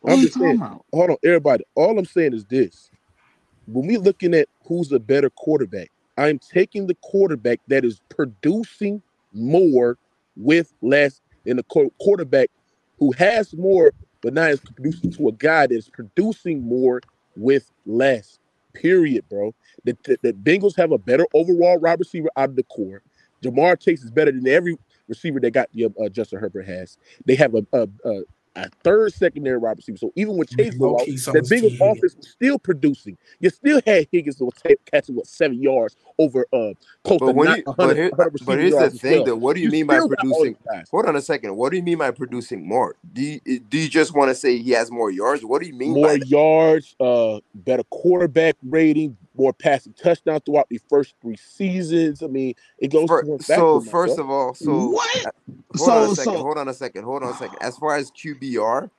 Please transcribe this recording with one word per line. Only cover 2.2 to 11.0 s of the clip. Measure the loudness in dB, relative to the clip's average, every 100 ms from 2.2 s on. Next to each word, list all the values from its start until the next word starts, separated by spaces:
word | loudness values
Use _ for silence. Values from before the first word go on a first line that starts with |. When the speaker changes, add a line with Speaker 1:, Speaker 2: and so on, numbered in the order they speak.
| 0
Speaker 2:
is | -2 -4
this. | -2 -2 _ _ _ _ _ _ _ _ _ -8
When | -6 -2
we | 2
looking | 2 2 2
at | 2 0 _ -6
who's | -4 0
a | -2
better | 2 0 0
quarterback, | _ -2 -2 -2 -8 -14 _ _ -2
I'm | 0 0
taking | _ -2 0 -2 -6
the | -6
quarterback | -4 0 0 0 -2 -4 0
that | 0 0
is | -4 _
producing | -6 -6 -2 -2 -2 -6 _ -6 -6 _ _ _
more | -8 0 4 4 4 2 -2 _ _ _ -6
with | 2 2 0 _
less | 0 2